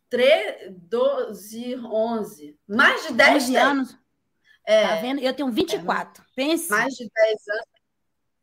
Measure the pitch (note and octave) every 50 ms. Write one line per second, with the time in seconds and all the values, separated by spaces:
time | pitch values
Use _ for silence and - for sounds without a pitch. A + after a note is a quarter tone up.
0 | _ - - - B3+ C#4 D#4+ F#4+ G#4+ F4 - - - F#3 F#3+ F3 E3+ - A3+ B3
1 | C4 C#4 C4+ B3+ A3 G#3+ G3+ F3+ G3 G#3+ A3 A#3 B3 B3 B3+ B3+ A#3 - G#3+ A3
2 | A3+ A#3 A#3 A3 G3 - - - - - - _ _ - G3+ C4 D4+ F4+ B4+ A4
3 | E4+ D#4+ A#3+ B3 C#4 D4+ D4 C#4+ B3 B3+ B3 A#3 B3+ C#4 C#4+ C4+ B3+ - - _
4 | _ _ _ _ _ _ _ _ _ _ _ _ - G3+ G#3+ A3 G#3 G3 G#3+ G#3+
5 | A#3 B3+ C#4 C#4 B3 C4 B3+ C#4+ C#4+ B3+ G#3+ D#4+ F#4 - G#4+ A#3 E3+ - F3 D#3+
6 | F3 - - - _ _ _ B3+ C4+ D4+ E4 E4 - - G#3 A3 A#3+ C#4 C4 -
7 | A#3+ G#3 - A3 A3 A3 G#3+ - - G#3 G#3 A3+ - - _ _ _ _ _ _
8 | _ _ _ _ _ _ _ _